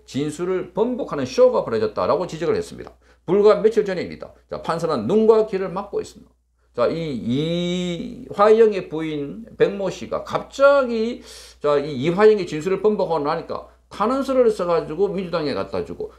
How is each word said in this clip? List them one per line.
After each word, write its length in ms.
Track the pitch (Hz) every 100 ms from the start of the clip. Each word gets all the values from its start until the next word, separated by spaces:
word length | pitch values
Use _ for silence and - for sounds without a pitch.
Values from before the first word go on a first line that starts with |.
| -
진술을 680 | 127 151 147 180 185 -
번복하는 520 | - 240 247 - 147 127
쇼가 380 | - 254 214
벌어졌다라고 640 | 170 113 107 - 92 147 175
지적을 300 | 202 165 104
했습니다. 340 | - 58 - _ _ _ -
불과 360 | 196 208 190
며칠 240 | 214 220 190
전의 200 | 180 101
일이다. 280 | 76 - - -
자, 120 | -
판사는 460 | - 165 160 139 107
눈과 380 | 214 220 220 214
귀를 220 | 190 185
막고 320 | 180 202 -
있습니다. 280 | - - - _ _ _ _
자, 140 | - 120
이 1400 | 160 160 123 95 131 160 170 175 180 180 170 - - -
이화영의 600 | - 214 220 220 190 -
부인 560 | 156 160 151 143 110 113 -
백모 320 | 160 196 190
씨가 360 | - 110 - -
갑자기, 960 | 160 - - 277 285 254 226 226 247 - - - -
자, 160 | 147 143
이 160 | 147
이화영의 540 | 127 151 175 214 214 175
진술을 340 | 151 170 190
번복하고 380 | 214 202 180 160
나니까 480 | 143 165 - - - _ _
탄원서를 640 | - 214 269 269 262 233
써가지고 580 | 214 175 165 147 156 196
민주당에 440 | 202 180 170 147
갖다 320 | 98 95 92 87
주고, 260 | 87 -